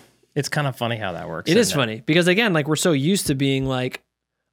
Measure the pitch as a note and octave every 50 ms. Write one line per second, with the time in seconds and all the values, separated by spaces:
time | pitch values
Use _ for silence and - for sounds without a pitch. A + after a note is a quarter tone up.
0 | - _ _ _ _ _ - D3+ C3+ - - D#3 C#3+ C#3 A#2+ - A#2+ A#2 A#2 A2
1 | G#2+ F#2+ F2 E2+ E2+ E2 E2 E2 - - E3+ A#3 A3+ F#3+ F3+ D3 B2 A2 A2 A#2
2 | - - D#3 F3+ E3+ F3+ F3+ G#3 A#3+ G#3+ E3+ D#3 C#3 D3+ D#3 - - F#3 D#3+ C3+
3 | C3+ E3 G3+ F#3 - - C#3+ C3+ C#3 C3+ C3+ C3+ C3+ C3+ C3 B2+ B2+ B2+ - -
4 | _ _ _ _ _ _ _ _ _ _